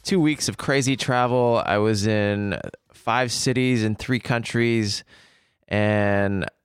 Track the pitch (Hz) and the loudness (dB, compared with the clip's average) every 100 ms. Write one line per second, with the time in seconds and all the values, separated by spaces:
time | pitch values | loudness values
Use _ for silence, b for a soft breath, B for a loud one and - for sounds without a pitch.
0 | - 196 151 147 - 101 - 139 127 135 | 0 2 2 0 -4 -4 -2 0 0 -2
1 | - 123 123 123 120 117 - 101 107 107 | 0 0 2 2 2 2 2 2 2 2
2 | 107 107 101 104 101 82 - - _ - | 0 2 0 0 -4 -6 -8 -16 _ -10
3 | - 117 123 - 135 127 127 123 110 107 | -2 0 0 -2 -2 0 2 2 0 -2
4 | - 127 - 117 110 117 117 117 104 - | -2 -4 -2 -4 -2 0 2 2 0 -4
5 | - b b b b b _ 104 104 107 | -10 b b b b b _ -2 2 2
6 | 104 101 101 98 - _ | 2 2 0 -2 -4 _